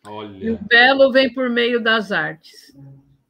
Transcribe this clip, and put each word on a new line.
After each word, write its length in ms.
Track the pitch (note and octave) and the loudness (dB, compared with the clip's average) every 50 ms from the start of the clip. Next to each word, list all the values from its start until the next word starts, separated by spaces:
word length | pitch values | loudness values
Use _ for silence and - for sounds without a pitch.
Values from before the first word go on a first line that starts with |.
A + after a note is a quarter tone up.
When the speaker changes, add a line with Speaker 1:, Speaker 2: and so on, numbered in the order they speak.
| _ | _
Speaker 1:
Olha. 380 | - G#3+ G#3+ G#3+ G#3 G3 F#3+ G#3 | -20 -16 -16 -16 -16 -16 -10 -8
Speaker 2:
E 60 | A3+ | -6
o 80 | A3+ A3 | -6 -6
belo 520 | G#3 - A#3+ A#3 B3 C4 C#4 C4+ C4+ C4+ | -2 2 4 6 6 6 6 4 4 4
vem 220 | A#3 C4+ C4 B3+ | 4 2 0 0
por 160 | B3 C4 C4 B3 | -2 -6 -6 -4
meio 320 | A#3 A#3+ A#3+ A#3+ B3 A#3 | -2 -2 -2 -2 -2 -2
das 300 | A3 A3+ A3+ A3+ G3+ F3+ | -2 -2 -2 -2 -2 -4
artes. 640 | G3+ E3 D#3 D#3 D#3+ D#3+ _ - - - - _ _ - - C3+ - - _ _ _ _ _ _ | -6 -6 -6 -6 -10 -14 _ -20 -20 -20 -20 _ _ -20 -20 -20 -20 -20 _ _ _ _ _ _